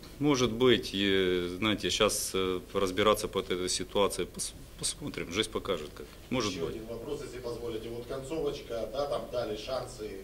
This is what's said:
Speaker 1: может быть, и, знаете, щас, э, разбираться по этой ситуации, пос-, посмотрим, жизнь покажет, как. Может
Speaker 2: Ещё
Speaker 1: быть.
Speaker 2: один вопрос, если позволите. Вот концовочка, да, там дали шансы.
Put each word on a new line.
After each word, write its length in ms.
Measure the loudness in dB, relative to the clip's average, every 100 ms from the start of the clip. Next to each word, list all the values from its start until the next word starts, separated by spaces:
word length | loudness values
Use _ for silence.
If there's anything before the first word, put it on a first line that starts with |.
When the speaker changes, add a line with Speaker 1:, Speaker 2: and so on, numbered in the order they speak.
| -12 0
Speaker 1:
может 320 | 4 6 4
быть, 400 | 6 8 8 4
и, 640 | 2 4 6 6 4 0 0
знаете, 320 | 0 2 0
щас, 420 | 4 4 4 -2 0
э, 240 | 0 0 -2
разбираться 540 | 0 0 4 6 6 2
по 120 | -2
этой 280 | -2 -2 -2
ситуации, 580 | -2 -2 2 2 2 -6
пос-, 280 | -4 -8 -8 -16 -8
посмотрим, 560 | -6 -6 -6 -6 -4
жизнь 160 | -2 -2
покажет, 400 | -2 -2 -4 -4 -12
как. 100 | -14 -14 -4
Может 220 | -2 -2
Speaker 2:
Ещё 160 | -2 -4
Speaker 1:
быть. 80 | -6
Speaker 2:
один 100 | -8
вопрос, 360 | -8 -6 -8
если 160 | -8 -10
позволите. 500 | -8 -6 -6 -8 -8
Вот 160 | -10 -8
концовочка, 840 | -8 -6 -2 -2 -4 -6 -6 -4
да, 140 | -2 -2
там 200 | -2 -2
дали 260 | -4 -2 -4
шансы. 640 | -4 -4 -4 -8 -10 -8